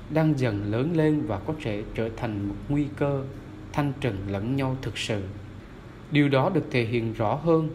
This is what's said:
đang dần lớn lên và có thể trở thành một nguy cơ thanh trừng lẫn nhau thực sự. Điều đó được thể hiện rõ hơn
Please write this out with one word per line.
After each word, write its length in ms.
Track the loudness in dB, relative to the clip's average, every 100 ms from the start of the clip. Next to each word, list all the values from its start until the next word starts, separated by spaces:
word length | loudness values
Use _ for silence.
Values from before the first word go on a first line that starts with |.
| -2
đang 300 | 2 4 4
dần 320 | 2 0 0
lớn 260 | 0 2 4
lên 240 | 4 4 0
và 120 | -4
có 140 | -4 -4
thể 220 | -4 -4 -4 -4
trở 140 | -4 -2
thành 300 | -4 -2 -4
một 80 | -4 -2
nguy 160 | 0 0 0
cơ 260 | 0 0 -4 -10 -14 -14 -8
thanh 200 | -2 -2 0
trừng 160 | -2 -2 -2
lẫn 260 | -2 0 0
nhau 220 | 0 -2
thực 160 | -4 -4
sự. 240 | -2 -2 -2 -8 -12 -14 -14 -16 -16 -16 -2
Điều 180 | 4 6
đó 200 | 6 4
được 160 | 2 2
thể 140 | 0 2
hiện 280 | 2 0
rõ 220 | 0 0 2
hơn 340 | 4 4 4